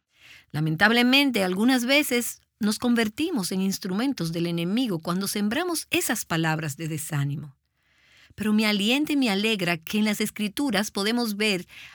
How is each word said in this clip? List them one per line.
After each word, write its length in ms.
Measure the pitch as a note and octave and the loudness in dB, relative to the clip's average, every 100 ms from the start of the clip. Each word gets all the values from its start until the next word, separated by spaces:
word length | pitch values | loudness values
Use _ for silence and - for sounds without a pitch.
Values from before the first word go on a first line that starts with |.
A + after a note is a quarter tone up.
| _ _ - - _ | _ _ -20 -20 _
Lamentablemente, 920 | D3+ D#3 D#3+ G#3 A#3 B3 C4+ C#4+ A3+ | -4 -2 4 4 6 6 4 4 2
algunas 420 | F#3 F#3 A#3+ B3+ A#3+ | 0 2 4 4 4
veces 560 | C#4+ D4 A#3+ A#3 - _ - | 2 2 0 -2 -8 _ -4
nos 180 | G#3 G#3+ | -2 0
convertimos 760 | B3 A#3 A3 - E4 C#4+ F3 | 2 2 0 -2 -2 -2 -2
en 100 | F#3+ | -2
instrumentos 720 | F#3+ F3+ F#3 F#3+ C#4 - E3 | -2 -2 -4 -2 -2 -2 -4
del 140 | E3+ E3+ | -2 -2
enemigo 540 | E3+ E3+ A3+ B3+ E3 | -2 0 0 0 -2
cuando 280 | F3 F3+ G3 | -2 -2 -2
sembramos 600 | G#3 G#3 C4 F4+ D#4+ - | -2 -2 0 -2 -4 -2
esas 360 | F4 - A#3+ - | -2 -2 -2 -2
palabras 520 | D#3+ E3 D#3 D#3 C#3 | -2 0 -2 -4 -6
de 100 | D#3 | -6
desánimo. 680 | D#3+ - D3 C#3+ D3 D3 - _ _ _ _ _ _ - - | -6 -4 -4 -2 -6 -10 -18 _ _ _ _ _ _ -18 -6
Pero 180 | G#3+ | 0
me 120 | G#3+ G#3+ | 2 4
alienta 460 | G#3 G#3 C#4 D4+ | 2 2 2 0
y 40 | C#4+ | 0
me 120 | B3 | 2
alegra 480 | G3 A3 G#3+ F3 E3 | 2 0 0 0 -2
que 200 | - G#3+ | -2 0
en 80 | G#3+ | 0
las 160 | G3+ | 0
Escrituras 720 | G#3 - G#3 A#3+ C#4+ F#3+ G#3+ | -2 -4 -6 -2 0 0 0
podemos 440 | G3+ G3+ A#3+ A#3 G3+ | -2 0 0 -2 0
ver 320 | G#3+ F#3 - - - | 0 0 -4 -18 -20